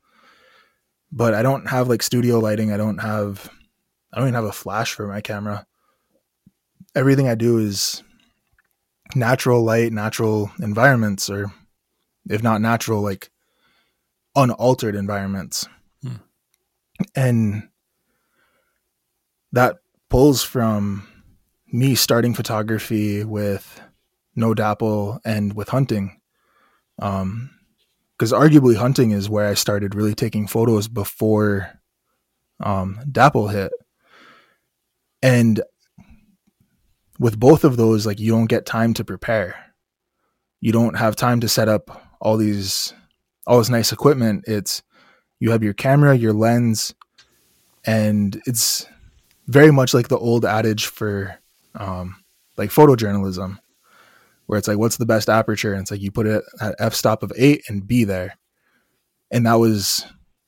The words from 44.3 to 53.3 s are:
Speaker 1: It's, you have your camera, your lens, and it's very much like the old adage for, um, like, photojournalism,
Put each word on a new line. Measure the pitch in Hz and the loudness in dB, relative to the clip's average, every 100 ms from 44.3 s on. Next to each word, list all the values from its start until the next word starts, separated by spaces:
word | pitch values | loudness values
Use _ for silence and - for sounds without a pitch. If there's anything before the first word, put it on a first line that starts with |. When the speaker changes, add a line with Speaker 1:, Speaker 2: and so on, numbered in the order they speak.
| 101 - | -2 -4
Speaker 1:
It's, | 104 95 - - _ _ _ _ - | -6 -4 -10 -12 _ _ _ _ -6
you | 107 | 0
have | 113 | 0
your | 107 | 0
camera, | 98 135 143 143 131 | -2 2 4 6 4
your | 113 | 4
lens, | 107 113 120 120 110 - - _ _ _ _ _ _ _ _ - | 2 2 2 2 0 -4 -10 _ _ _ _ _ _ _ _ -2
and | 110 107 104 101 95 - | 0 2 0 0 -4 -6
it's | 117 - - - _ - _ _ _ - | -4 -2 -4 -8 _ -20 _ _ _ 2
very | 139 156 | 8 8
much | 139 127 | 8 4
like | 127 117 | 2 0
the | 123 | -2
old | 117 117 110 | 0 2 2
adage | 107 113 107 - | 0 0 -2 -4
for, | - 107 101 98 - _ _ _ - | -8 -6 -6 -8 -12 _ _ _ -12
um, | 98 90 90 - _ _ _ - | -10 -8 -10 -14 _ _ _ -8
like, | 104 | 0
photojournalism, | - 151 123 107 101 98 | 6 6 6 2 -2 -2